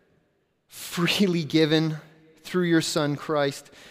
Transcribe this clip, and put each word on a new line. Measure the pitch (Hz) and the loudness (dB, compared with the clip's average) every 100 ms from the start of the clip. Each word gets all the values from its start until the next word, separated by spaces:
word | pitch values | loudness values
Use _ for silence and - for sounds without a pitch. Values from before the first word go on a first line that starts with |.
| _ _ _ _ _ _ _ | _ _ _ _ _ _ _
freely | - - - 170 - 196 170 | -18 -10 -2 0 2 2 0
given | 139 156 156 156 160 156 - _ _ _ | 0 2 4 4 0 -4 -12 _ _ _
through | - 180 | -6 -2
your | 175 165 | 2 2
Son | - 170 147 143 | 2 -2 -2 -4
Christ | - 147 143 - - - - | -4 -2 -2 -4 -14 -20 -20